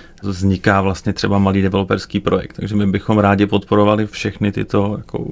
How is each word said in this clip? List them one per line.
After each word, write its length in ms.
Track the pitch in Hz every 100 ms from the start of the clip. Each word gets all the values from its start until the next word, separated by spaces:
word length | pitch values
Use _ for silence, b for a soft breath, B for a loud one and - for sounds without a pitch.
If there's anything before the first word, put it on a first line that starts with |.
| B B 98
vzniká 560 | 90 98 92 - 98
vlastně 320 | 98 92 -
třeba 260 | 95 101 101
malý 240 | 98 98
developerský 580 | 95 101 92 98 - 101
projekt. 320 | 98 92 87
Takže 240 | - 98 104
my 100 | 101
bychom 320 | 98 - 107
rádi 280 | 101 101 101
podporovali 600 | 101 - 104 104 107 104
všechny 460 | - 104 - 104
tyto 420 | 104 104 107 101 104
jako 280 | - - -